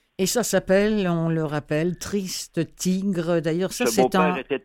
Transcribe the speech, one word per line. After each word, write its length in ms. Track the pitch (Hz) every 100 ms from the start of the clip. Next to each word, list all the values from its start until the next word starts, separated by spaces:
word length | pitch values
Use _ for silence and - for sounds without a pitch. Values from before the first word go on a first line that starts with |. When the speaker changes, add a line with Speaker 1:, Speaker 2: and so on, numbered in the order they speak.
| _ -
Speaker 1:
Et 80 | 190
ça 160 | 247
s'appelle, 640 | 202 190 - 190 208 214 185
on 200 | 170 165
le 160 | 160
rappelle, 540 | 156 151 - 151 170 170
Triste 760 | - 202 185 - - - 165 -
Tigre. 640 | 185 185 196 175 165 170
D'ailleurs, 300 | 160 160 185
ça, 120 | - 247
Speaker 2:
Ce 60 |
Speaker 1:
c'est 100 | 220
Speaker 2:
beau-père 180 | 254 196
Speaker 1:
un 160 | 180 180
Speaker 2:
était 260 | - 135